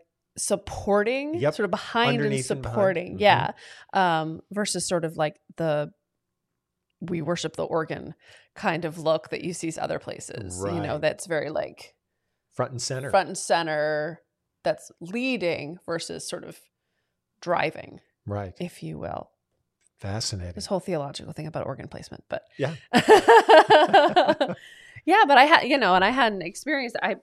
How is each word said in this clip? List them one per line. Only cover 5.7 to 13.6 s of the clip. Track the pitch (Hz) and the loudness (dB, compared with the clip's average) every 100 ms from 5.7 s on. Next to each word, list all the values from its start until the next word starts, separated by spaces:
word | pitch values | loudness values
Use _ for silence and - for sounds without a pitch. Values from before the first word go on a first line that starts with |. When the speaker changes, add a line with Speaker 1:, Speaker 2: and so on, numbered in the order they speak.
| 147 139 _ _ _ _ _ _ _ _ _ _ _ | -2 -4 _ _ _ _ _ _ _ _ _ _ _
Speaker 1:
we | 156 165 | -8 -6
worship | 147 175 - - | -4 -4 -6 -6
the | 160 | -4
organ | 160 160 160 - - _ - _ - | -4 -4 -8 -12 -18 _ -20 _ -6
kind | 202 185 165 | -4 -4 -6
of | 165 | -4
look | 156 160 - | -2 -2 -2
that | - | -8
you | 170 | -8
see | 170 165 165 | -8 -8 -6
other | 156 160 | -6 -6
places, | - - - - - 90 98 | -8 -14 -14 -12 -10 -6 -4
you | 170 | -4
know, | - | -4
Speaker 2:
Right. | 151 | -2
Speaker 1:
that's | 151 - 185 | -4 -4 -6
very, | 160 147 | -6 -4
like, | 156 - - - _ _ _ _ _ _ | -6 -8 -12 -20 _ _ _ _ _ _
Speaker 2:
Front | - 127 | -8 -6
and | 120 | -6
center. | - 131 131 | -8 -8 -2
Speaker 1:
front | 196 170 | 0 0
and | 185 | -8
center, | - 175 | -2 -2